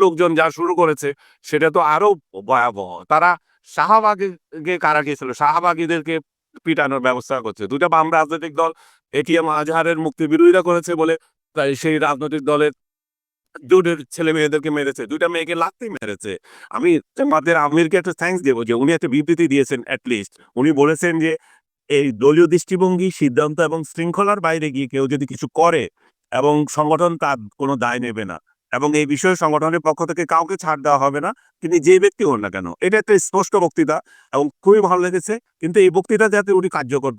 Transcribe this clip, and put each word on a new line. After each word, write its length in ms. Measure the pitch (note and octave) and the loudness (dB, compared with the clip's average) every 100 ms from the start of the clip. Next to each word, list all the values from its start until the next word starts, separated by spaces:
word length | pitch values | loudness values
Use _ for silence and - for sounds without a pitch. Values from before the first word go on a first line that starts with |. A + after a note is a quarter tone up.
লোকজন 260 | F#3+ E3 F3 D#3+ | 4 4 2 2
যা 60 | D#3+ D3+ | 0 0
শুরু 160 | E3+ F3 | -2 2
করেছে 280 | E3 D3 C#3+ C#3+ _ _ - | 2 0 -6 -8 _ _ -4
সেটা 220 | D3+ D#3+ E3 | 0 2 2
তো 40 | D3+ D3+ | 2 2
আরো 140 | G#3 F3 _ F#2+ G#2 | 2 0 _ -12 0
ভয়াবহ। 420 | C3 A#2+ G2+ F#2 F2 F#2 | 2 2 -2 -10 -12 -2
তারা 180 | D3+ F3 E3+ _ _ _ | 2 2 0 _ _ _
শাহবাগে 1040 | - E3 A3 G#3+ G3+ G3 F3 _ D#3+ D#3 F3+ D#3 | -4 2 4 2 0 -6 -10 _ -10 -6 -2 0
কারা 160 | D3+ C#3+ | 0 -2
গিয়েছিল, 240 | C#3 C3 A#2+ | -6 -8 -2
শাহবাগীদেরকে 720 | D3 E3 F3 D#3+ E3 E3 D#3 D#3+ - _ _ - | 0 2 0 0 -2 -4 -4 -8 -8 _ _ -10
পিটানোর 380 | E3 D#3 C#3+ C3+ B2+ | -4 -2 -2 0 0
ব্যবস্থা 280 | B2 - C3 A2+ | -2 -4 -6 -6
করছে। 180 | G2+ G2+ | -8 -6
দুইটা 160 | C#3 F3 | -2 2
বাম 180 | D#3+ D#3+ E3 | 2 2 2
রাজনৈতিক 360 | D3+ D#3+ D#3+ D3 | 0 -4 -6 -2
দল 100 | E3 - _ _ _ | -4 -4 _ _ _
এটিএম 340 | C#3 D3 E3 D#3+ | -6 0 0 0
আজহারের 480 | D3+ D3+ E3 D#3+ D#3+ D#3+ | -2 -2 0 0 -2 -4
মুক্তি 180 | - D#3 | -4 0
বিরোধিতা 300 | D#3+ F3 F#3 | 6 6 6
করেছে 300 | F3 F3 E3+ E3 | 2 -2 -2 -2
বলে 140 | D#3+ D#3+ _ _ _ D3+ | -2 -2 _ _ _ -4
তাই 140 | C#3 C3+ | -4 -2
সেই 200 | D#3+ D#3 D3 | -2 0 0
রাজনৈতিক 360 | C#3 D3+ D3+ C#3 | -2 -6 -4 0
দলের 200 | D3 D3+ - _ _ _ _ _ _ _ - B2 | 0 0 -2 _ _ _ _ _ _ _ -20 2
জোটের 300 | F#3 E3+ D#3 C3+ | 4 4 -2 -6
ছেলে 200 | - D#3+ | -4 -2
মেয়েদেরকে 360 | D#3+ D3+ D3+ D3+ | 0 0 0 -2
মেরেছে, 340 | D3 C#3+ C3+ A2 | -2 -2 -6 -8
দুইটা 160 | D#3 E3+ | -4 -2
মেয়েকে 220 | E3+ D#3+ E3+ | -2 -6 -2
লাথি 320 | E3 - A#3 | -2 -2 -12
মেরেছে। 420 | D#3 G#2+ G2 G#2+ F2+ - - - | -10 -10 -10 -10 -10 -14 -20 -12
আমি 220 | A2+ E3+ D#3+ - - | 0 2 2 0 -4
জামাতের 400 | C#4 D#3 D#3+ E3 D3 | 0 0 2 0 2
আমিরকে 300 | D#3 D#3+ F3+ | 2 2 0
একটা 160 | E3+ | -2
থ্যাঙ্কস 280 | E3 E3+ F#3 C3+ | -4 -4 0 0
দেবো 140 | A#2 | 0
যে 100 | A#2 | 0
উনি 180 | A#2 C#3 | 0 0
একটা 160 | E3 D#3+ C#3 | 0 -2 -2
বিবৃতি 300 | D3 E3 E3 | 0 0 2
দিয়েছেন 260 | C#3 B2+ B2+ - B2+ | 2 0 -4 -6 -8
at 80 | B2+ | -4
least। 200 | A2+ G2 _ _ A#2 | -6 -6 _ _ 0
উনি 160 | D3 D3 | 0 4
বলেছেন 320 | D3 D#3+ F3 E3 | 2 2 -2 -2
যে 120 | D#3+ D#3+ _ _ _ _ - | -2 -4 _ _ _ _ -2
এই 160 | C#3+ C#3+ G#2+ | 0 0 2
দলীয় 240 | C3+ D#3 E3+ | 4 6 4
দৃষ্টিভঙ্গি, 640 | E3+ - F#3 F#3 F3+ F#3 | 2 0 -2 0 0 -2
সিদ্ধান্ত 460 | - D3 B2 D3+ D3+ | -2 0 0 -2 -2
এবং 200 | D#3+ E3 | -2 -4
শৃঙ্খলার 560 | D3+ - E3+ E3+ G3+ G#3 E3 | -8 -6 -4 -2 -2 -2 -2
বাইরে 200 | E3 D#3 C3 | -4 -4 -6
গিয়ে 120 | C3 | -6
কেউ 120 | C3+ C3+ | -4 -2
যদি 120 | C#3+ C#3 | -2 -6
কিছু 160 | - C3+ | -8 -6
করে 300 | E3 E3+ E3 G2 - _ _ _ | 0 2 0 -4 -10 _ _ _
এবং 220 | B2+ C#3+ D3+ D3 - | -2 0 0 0 -2
সংগঠন 340 | D3+ D#3+ F3 E3 | 0 2 0 0
তার 200 | D3+ C3 G#2 - | -4 -4 -8 -6
কোনো 160 | C#3 C#3 | -4 -2
দায় 160 | A#2+ B2 | -2 -4
নেবে 240 | B2 A2 G2 | -6 -8 -10
না, 120 | D#2+ - _ _ | -12 -18 _ _
এবং 180 | B2 D3+ D3+ | -4 0 0
এই 60 | D3 | 0
বিষয়ে 300 | C#3+ F#3 F3+ | 0 0 0
সংগঠনের 380 | D#3+ D3+ D#3 E3 D#3 | 0 0 0 0 0
পক্ষ 120 | D3+ E3 | -2 -4
থেকে 140 | E3 D#3 | -4 -2
কাউকে 300 | E3 - F#3+ | 0 -2 -6
ছাড় 240 | E3 D3+ C#3+ | -6 -2 0
দেওয়া 140 | C#3+ | 2
হবে 160 | C#3 C#3+ | 2 -2
না, 100 | E3+ - _ _ | -6 -8 _ _
তিনি 140 | D#3+ E3+ | -2 2
যে 160 | D3 F#3 | 6 6
ব্যক্তি 240 | G3 - F#3+ | 4 2 0
হন 100 | A#2 G2+ | 0 -2
না 40 | F#2+ | -6
কেন। 120 | F2+ E2+ F3+ | -8 -4 0
এটা 120 | G#3+ | 0
একটা 120 | G#3 G3 - | 4 2 2
স্পষ্ট 260 | F#3+ F#3 G#3 | -2 0 0
বক্তৃতা 420 | E3+ - D3+ D3+ - _ _ | 0 0 -2 -2 -6 _ _
এবং 120 | C3+ D3 - | -4 -4 0
খুবই 200 | F#3+ G#3+ | 4 4
ভালো 200 | F#3+ F3+ | 4 0
লেগেছে, 320 | F3+ F3+ - A3+ - _ | 0 -4 -6 -8 -10 _
কিন্তু 160 | D#3+ G3+ | -2 4
এই 100 | F#3+ | 4
বক্তৃতা 380 | E3+ - G#3+ A3 G#3 | 2 0 2 2 0
যাতে 160 | G3+ F#3+ | 0 0
উনি 100 | F3+ | 0
কার্যকর 440 | D#3+ C3 C#3 C3 | -4 -4 -4 -4